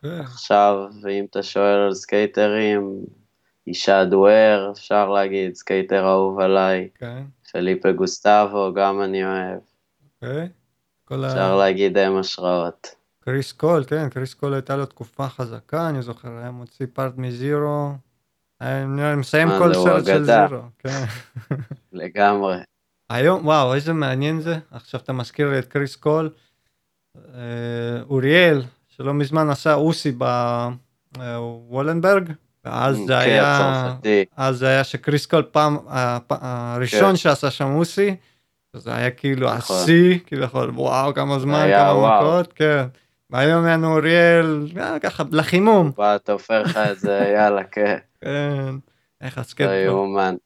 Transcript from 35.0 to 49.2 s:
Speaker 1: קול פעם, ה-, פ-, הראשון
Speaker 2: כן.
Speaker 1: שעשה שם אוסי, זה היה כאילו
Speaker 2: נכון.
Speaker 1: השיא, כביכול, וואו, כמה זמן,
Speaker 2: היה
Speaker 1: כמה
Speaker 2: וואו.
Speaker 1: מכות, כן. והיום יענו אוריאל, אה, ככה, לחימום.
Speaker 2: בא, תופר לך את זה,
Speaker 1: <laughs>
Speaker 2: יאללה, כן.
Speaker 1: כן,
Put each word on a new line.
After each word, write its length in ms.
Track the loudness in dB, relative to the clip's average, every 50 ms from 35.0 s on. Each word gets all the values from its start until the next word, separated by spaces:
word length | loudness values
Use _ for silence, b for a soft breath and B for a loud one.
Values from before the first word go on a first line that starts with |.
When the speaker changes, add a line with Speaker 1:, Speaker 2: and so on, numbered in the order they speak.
| -4 -2 -2 -2 -2
Speaker 1:
קול 160 | 0 0 0 0 2 _
פעם, 240 | 2 2 2 0 -2 -6 -6
ה-, 300 | -4 -2 -2 -2 -2 -4 -4
פ-, 120 | _ -8 -6
הראשון 720 | -6 -8 -8 -8 -8 -8 -6 -4 -4 -2 2 4 4 4
Speaker 2:
כן. 60 | 4
Speaker 1:
שעשה 340 | 2 2 0 0 0 -2 -6
שם 240 | -4 -4 -4 -2 0
אוסי, 420 | 0 -2 -2 0 -2 -2 -2 -2 -6 _ _ _ _ _ _ _ _ _ _ _
זה 220 | -16 -10 -8 -6
היה 160 | -2 -2 -4
כאילו 440 | -4 -4 -4 -4 -2 0 -2 -2 -2
Speaker 2:
נכון. 220 | -4 -4 -4 -4
Speaker 1:
השיא, 420 | -2 2 4 6 6 8 6 4 2 -2
כביכול, 440 | _ -6 -6 -6 -4 -4 -4 -4 -4 -4
וואו, 400 | -4 -4 -2 0 0 -2 -2 -2
כמה 240 | -2 -2 -2 -2 -2
זמן, 160 | -2 0 0 2
Speaker 2:
היה 240 | 2 4 4 6 6
Speaker 1:
כמה 100 | 6 4 4
Speaker 2:
וואו. 220 | 4 6 6 4 4
Speaker 1:
מכות, 300 | 4 2 0 0 -2 _
כן. 320 | _ 0 2 2 0 -2 -4 -8 _ _ _ _ _ _ _
והיום 360 | 0 2 2 4 4 4 4
יענו 260 | 2 2 2 2 2 2
אוריאל, 720 | 2 2 4 4 6 6 6 6 6 4 2 0 -2 -4 -8 -8 -8
אה, 180 | -6 -6 -6 -4
ככה, 240 | -4 -6 -4 -4 -6 -2 0
לחימום. 600 | -2 0 2 0 2 4 6 6 6 4 2 0
Speaker 2:
בא, 200 | 0 0 2 2 0
תופר 440 | _ -4 -4 -4 -2 -2 0 0 0
לך 140 | 0 -2
את 220 | 0 0 -2 -2 -2
זה, 240 | -2 -2 0 0 0
Speaker 1:
<laughs> 80 | 2 2
Speaker 2:
יאללה, 280 | 4 4 2 2 0 -4
כן. 320 | -6 -4 -2 0 0 0 -4 _ _ _ _
Speaker 1:
כן, 540 | -10 -6 -6 -4 -4 -4 -4 -4 -6 -8 -10 -12 -16 _ _ _ _ _ _ _